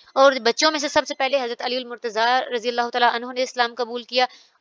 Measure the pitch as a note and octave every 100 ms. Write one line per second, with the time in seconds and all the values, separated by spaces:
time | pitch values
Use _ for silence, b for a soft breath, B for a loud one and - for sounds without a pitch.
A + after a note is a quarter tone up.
0 | B - C#4 C4 A3 A#3 D#4 D#4 C#4 D4+
1 | C#4 D4 C4+ C#4 A#3+ A#3 B3+ B3+ A#3+ A#3+
2 | A#3+ G#3 A#3 B3+ - B3 A#3 A#3+ A#3+ A#3+
3 | A#3+ A#3 B3 B3 B3+ B3 A#3+ A#3+ A#3 A#3+
4 | A3+ B3 B3 b b b